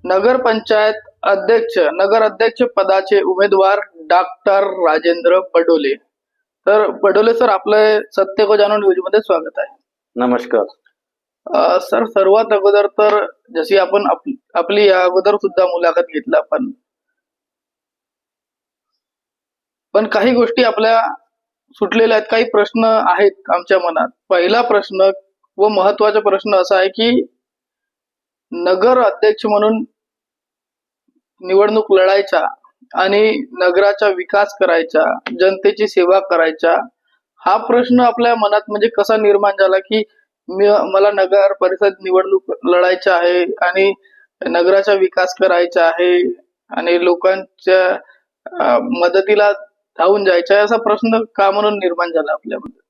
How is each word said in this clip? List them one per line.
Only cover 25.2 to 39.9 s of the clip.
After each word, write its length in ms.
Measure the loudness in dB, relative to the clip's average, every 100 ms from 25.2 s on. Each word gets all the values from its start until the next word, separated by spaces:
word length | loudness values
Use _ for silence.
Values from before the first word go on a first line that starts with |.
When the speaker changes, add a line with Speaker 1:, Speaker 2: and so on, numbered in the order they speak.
| _ _ _ -2
Speaker 1:
व 100 | 0
महत्वाचा 520 | 2 0 0 0 2
प्रश्न 360 | 0 -2 0 -2
असा 220 | 0 0
आहे 120 | 0
की 360 | -2 0 0 -4 _ _ _ _ _ _ _ _ _ _ _ _
नगर 480 | -6 -2 0 2 2
अध्यक्ष 460 | 0 0 -2 0 -2
म्हणून 380 | 0 0 -2 -6 _ _ _ _ _ _ _ _ _ _ _ _ _ _ _
निवडणूक 500 | -2 2 2 0 2
लढायचा 540 | 2 4 2 0 -2 -2 -8 _ _ _ -4
आणि 500 | 0 2 2 0 -8
नगराचा 560 | -4 0 2 0 0 -2
विकास 480 | -2 -4 -2 -2 -2
करायचा, 600 | 0 0 0 -2 -2 -4 -8 0
जनतेची 480 | 0 2 -2 0 -2
सेवा 320 | 0 2 2
करायचा, 680 | 0 0 0 0 -2 -2 -4 _ _ _ _ _ -2
हा 120 | -2
प्रश्न 420 | 0 0 2 2
आपल्या 360 | 2 2 0 0
मनात 260 | 0 -2 -2
म्हणजे 180 | -2 -2
कसा 300 | -2 0 2
निर्माण 340 | 2 2 2
झाला 280 | 0 0 0
की 240 | 0